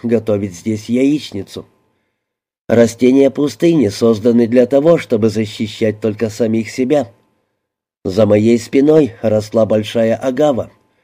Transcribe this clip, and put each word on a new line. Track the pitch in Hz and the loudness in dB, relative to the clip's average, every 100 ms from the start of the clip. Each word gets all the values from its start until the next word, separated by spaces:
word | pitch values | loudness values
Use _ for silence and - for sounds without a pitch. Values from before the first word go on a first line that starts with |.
готовить | 117 113 110 104 101 87 | -4 -2 -2 -4 -4 -8
здесь | 110 107 107 | -8 -6 -4
яичницу. | 123 139 147 - 101 92 - - _ _ _ _ _ _ _ _ _ - | -2 0 -2 -6 -14 -14 -16 -18 _ _ _ _ _ _ _ _ _ -2
Растения | 117 117 - 127 135 139 | 2 2 2 2 4 2
пустыни | - 143 - 170 165 104 | 0 -4 0 0 2 0
созданы | - 117 110 117 117 117 | 0 0 2 2 2 2
для | 123 123 | 2 2
того, | 139 151 165 | 2 2 2
чтобы | - 113 110 | 0 0 0
защищать | 101 104 - 110 - 110 107 | -2 -6 -6 -8 -4 -4 -2
только | 110 104 113 | -4 -4 -6
самих | 107 113 113 107 | -4 -2 -2 -4
себя. | - 127 147 123 _ _ _ _ _ _ _ _ _ 101 | -4 -2 -2 -2 _ _ _ _ _ _ _ _ _ -6
За | 95 104 | 0 2
моей | 104 110 117 | 4 4 0
спиной | - 139 143 156 135 - | 0 0 4 4 2 -2
росла | 113 107 107 113 107 | -2 -2 -2 -2 0
большая | 110 107 120 113 113 | 0 -2 -2 0 -2
агава. | 135 127 151 120 - _ _ _ | -4 0 0 -2 -6 _ _ _